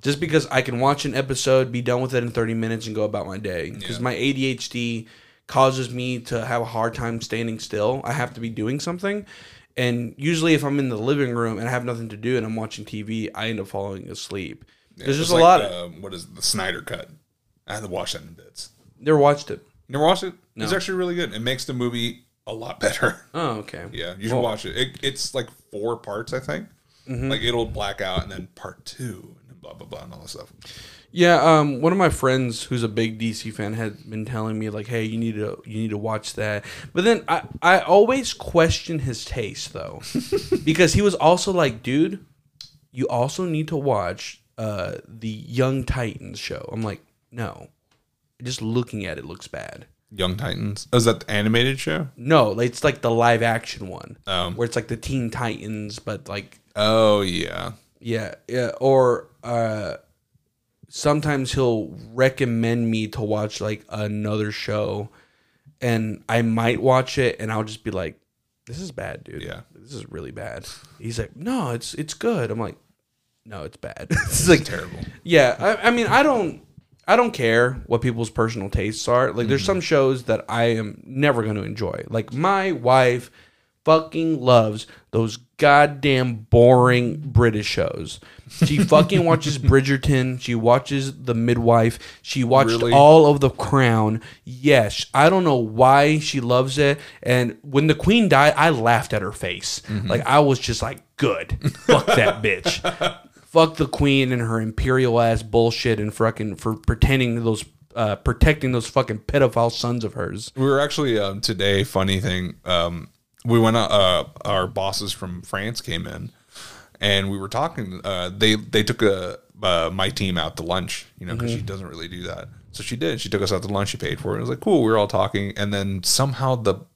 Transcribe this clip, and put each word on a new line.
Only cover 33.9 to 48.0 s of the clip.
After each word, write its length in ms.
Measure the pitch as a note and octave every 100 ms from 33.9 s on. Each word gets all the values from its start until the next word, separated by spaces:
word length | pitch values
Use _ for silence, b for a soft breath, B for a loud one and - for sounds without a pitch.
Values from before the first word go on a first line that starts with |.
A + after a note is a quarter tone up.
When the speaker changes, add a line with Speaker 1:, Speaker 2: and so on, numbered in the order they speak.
| G2+ -
Speaker 1:
been 140 | A2
telling 340 | A2 A#2+ A2 A2
me, 120 | A2
like, 180 | G#2+ G#2+
"Hey, 160 | A#2+
you 140 | A2+ A2
need 180 | A2+ G#2+
to, 260 | G#2+ - -
you 100 | G#2+
need 80 | A2
to 80 | G#2
watch 380 | A2 A2 - -
that." 280 | G#2+ G#2 B B B
But 100 | -
then 220 | F#3+ A3 -
I, 140 | E3+ - -
I 180 | E3+ F#3
always 520 | - F#3+ A3 C4+ A#3+
question 640 | - - E3+ E3 - - D#3+
his 260 | C3 A#2 -
taste, 480 | - G#2+ - -
though, 280 | - - - - - -
Speaker 2:
<laughs> 320 | - - F4+
Speaker 1:
because 300 | D3+ D#3 F3+
he 80 | F#3+
was 120 | G3+ F#3
also 360 | D#3 F3 G3+
like, 320 | F3+ D3 A2+
"Dude, 400 | B2 C3+ F3+ F#3+ - _ _ _ - _ _
you 180 | B2 B2+
also 340 | A#2+ C3 -
need 240 | F#3 D#3 D#3
to 60 | D#3+
watch, 640 | C#3 G#2+ F2 G2 - - _ -
uh, 420 | A2 G2+ F#2 - -
the 220 | A2+ A2
Young 560 | A2 - A#2 C3 C3+
Titans 560 | B2+ C3 A#2 - G2 -
show." 300 | - - -
I'm 100 | A2
like, 200 | A2 G2 _ _ _
"No, 380 | A#2+ A2 - - _ _ _